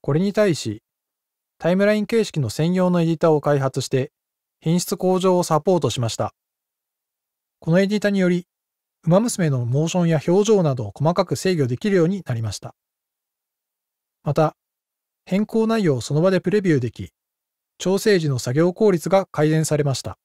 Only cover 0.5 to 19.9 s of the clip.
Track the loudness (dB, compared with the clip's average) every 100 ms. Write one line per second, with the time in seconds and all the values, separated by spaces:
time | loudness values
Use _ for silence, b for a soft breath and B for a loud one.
0.5 | 0 -6 -10 _ _ _ _ _ _ _
1.5 | _ -2 2 2 0 0 -2 -2 -4 -4
2.5 | -2 -2 2 2 2 0 2 2 2 2
3.5 | 0 0 -4 -4 -4 -4 _ _ _ _
4.5 | _ -2 -2 -2 -4 0 0 2 0 2
5.5 | 0 2 0 0 -2 -6 -4 -6 _ _
6.5 | _ _ _ _ _ _ _ _ _ _
7.5 | _ 0 2 2 0 0 0 2 0 -4
8.5 | _ _ _ _ _ 2 2 2 -2 -2
9.5 | -2 -2 -2 -2 0 0 0 2 0 4
10.5 | 2 2 -2 -8 -2 -2 0 -2 -2 -2
11.5 | 0 -2 -2 0 2 0 -2 -6 -6 -6
12.5 | -8 -16 _ _ _ _ _ _ _ _
13.5 | _ _ _ _ _ _ _ -2 0 0
14.5 | _ _ _ _ _ _ _ -4 -4 0
15.5 | 0 0 0 0 0 -2 0 2 2 0
16.5 | 0 2 0 0 -8 -16 _ _ _ _
17.5 | _ _ _ -4 0 2 2 0 -4 -2
18.5 | 0 0 2 2 2 2 0 0 0 2
19.5 | 2 0 0 0